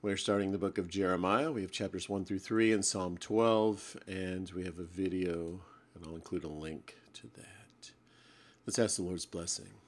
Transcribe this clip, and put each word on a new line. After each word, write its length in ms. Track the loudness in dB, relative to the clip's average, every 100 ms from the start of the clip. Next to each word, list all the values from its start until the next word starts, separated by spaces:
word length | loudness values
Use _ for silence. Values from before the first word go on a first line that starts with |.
We're 160 | 0 0
starting 340 | 2 4 4
the 60 | 2
book 200 | 0 0
of 120 | -2
Jeremiah. 640 | 0 2 4 4 4 4
We 80 | -2
have 100 | -4
chapters 380 | -4 -4 -4 -2
one 160 | -4
through 140 | -2 -4
three 340 | 0 4 6
and 100 | 6
Psalm 340 | 2 0 -2 -4
twelve, 800 | 0 4 6 6 4 0 -8 -14 -8
and 440 | -4 -4 -4 -4
we 140 | -6
have 120 | -6 -6
a 60 |
video, 800 | -8 -2 0 0 0 -2 -4 -8 -14 -20 _
and 100 | -16
I'll 100 | -12
include 280 | -12 -6 -6
a 60 | -4
link 480 | -8 -8 -10 -12 -20 -20
to 140 | -20 -18 -20
that. 540 | -20 -20 -20 _ -20 _ _ -20 -20 -20 -20 _ -2
Let's 100 | 2
ask 200 | 2 2
the 60 |
Lord's 220 | -2 -4
blessing 440 | -6 -6 -6 -6 -8 -20